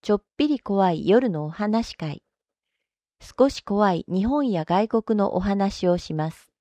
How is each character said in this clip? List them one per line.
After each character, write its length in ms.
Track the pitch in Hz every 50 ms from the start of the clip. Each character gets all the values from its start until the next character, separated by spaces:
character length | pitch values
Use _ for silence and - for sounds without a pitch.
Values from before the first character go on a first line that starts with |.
ち 100 | - -
ょ 40 | 208
っ 80 | 202 _ _ _
ぴ 100 | - 285
り 120 | 302 302 254
怖 320 | _ - 196 196 190 185
い 160 | 170 - -
夜 220 | 156 196 240 269 233
の 160 | 170 151 151
お 40 | 151
話 460 | 165 - 208 208 214 226 233 - -
会。 280 | - 165 151 143 - _ _ _ _ _ _ _ _ _ _ _ _ _ _ _ _ _ _ _ _
少 300 | - - - - 254 277
し 140 | - - _
怖 300 | - 202 202 208 196 180
い 120 | 165 -
日 180 | - 170 190 196
本 240 | 233 277 294 285 247
や 160 | 202 165 156
外 220 | - 170 190 214
国 300 | 226 - 226 220 - 220
の 180 | 208 196 - -
お 40 | 185
話 480 | 185 202 196 202 196 196 - - -
を 100 | 180 175
し 160 | 180 - - 160
ま 180 | 156 156 160
す。 200 | - - _ _ _ _